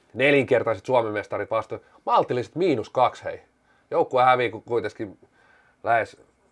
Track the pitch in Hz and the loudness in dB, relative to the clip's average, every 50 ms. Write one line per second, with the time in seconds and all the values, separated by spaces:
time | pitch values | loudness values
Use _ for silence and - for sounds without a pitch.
0 | _ _ _ 107 131 143 - 139 127 - 127 113 - 113 110 98 - - 127 123 | _ _ _ 0 2 4 4 4 4 2 2 2 2 0 -2 -4 -4 0 0 0
1 | 113 107 104 104 98 - - 101 101 - 110 110 107 - 117 104 - _ _ _ | 0 0 -4 -6 -6 -6 -6 -6 -6 -4 -4 -4 -4 -6 -10 -14 -14 _ _ _
2 | _ - 180 196 - - 123 123 110 - - 151 185 185 139 110 104 - - 131 | _ 0 0 2 2 0 -2 -4 -4 -6 -4 -2 0 0 0 -2 -4 -4 0 0
3 | 123 107 - - - 85 82 - - _ _ _ _ _ _ _ _ _ - 123 | 0 0 0 -4 -10 -12 -12 -12 -16 _ _ _ _ _ _ _ _ _ -2 -2
4 | - - 131 127 123 127 127 123 123 110 101 107 - - 120 117 104 104 - - | -2 0 2 2 4 4 4 2 0 -2 -4 -8 -10 -6 -6 -4 -4 -6 -8 -10
5 | 117 95 85 - _ _ _ _ _ _ _ _ _ _ _ _ - 104 117 113 | -12 -12 -12 -18 _ _ _ _ _ _ _ _ _ _ _ _ -2 0 0 0
6 | 104 - - _ - _ _ _ _ _ | 0 -4 -10 _ -20 _ _ _ _ _